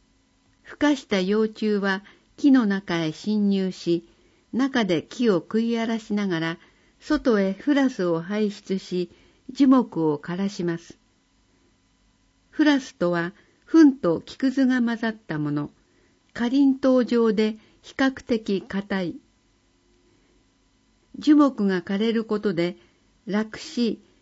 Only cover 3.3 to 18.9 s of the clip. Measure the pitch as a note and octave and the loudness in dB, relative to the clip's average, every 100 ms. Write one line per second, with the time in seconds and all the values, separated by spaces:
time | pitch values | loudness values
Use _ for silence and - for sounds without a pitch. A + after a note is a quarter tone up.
3.3 | G#3+ G3+ G3 F#3 - - E3+ - _ _ | 0 2 0 -2 -4 -2 -2 -4 _ _
4.3 | _ _ G#3+ C4+ C4 G#3 D#3+ - - A#3+ | _ _ -4 -2 0 0 -2 -4 -2 0
5.3 | F3 - G#3+ A#3 A3+ A3+ A3+ - G#3 G3+ | 0 0 -4 -2 -2 -4 -6 -4 -4 -2
6.3 | E3 E3 E3+ - _ _ _ - D4+ C#4 | -2 -4 -8 -14 _ _ _ -4 -2 0
7.3 | G#3+ F#3+ G3 - C#4+ C4 C4 F3+ E3 E3+ | 0 0 -2 -2 0 0 0 -2 -2 -4
8.3 | G#3 G#3+ G3+ - F#3+ - F3+ F3 - _ | -4 -4 -6 -8 -8 -6 -6 -6 -10 _
9.3 | _ - - C#4 C4 A3 E3 D#3+ D3 - | _ -20 0 4 4 2 -2 -2 -2 -6
10.3 | F3 G3 - F3 E3 - - _ _ _ | -6 -4 -4 -6 -6 -10 -20 _ _ _
11.3 | _ _ _ _ _ _ _ _ _ _ | _ _ _ _ _ _ _ _ _ _
12.3 | _ _ - D4+ C#4+ C4+ - F3 F3 E3+ | _ _ 0 2 2 -2 -4 -2 -2 -4
13.3 | - _ _ _ D#4+ D4+ C4 E3+ E3 - | -8 _ _ _ 6 8 6 0 -2 -4
14.3 | - C4+ C4 B3+ B3+ A#3 A3+ A3+ A3 - | -6 -4 0 0 2 0 -2 -6 -6 -8
15.3 | D#3 D3 D3 D3 - _ _ _ _ _ | -6 -4 -4 -6 -12 _ _ _ _ _
16.3 | - A#3+ C4 C#4 C4+ C4+ B3+ B3 A#3+ A3+ | -6 -2 2 2 4 2 2 2 2 2
17.3 | A3 G#3+ A3 _ _ - - C4+ C4 - | 2 -2 -4 _ _ -20 -2 -2 -2 -6
18.3 | A3+ A3 G3 - G3 G3+ | -4 -2 -4 -4 -10 -6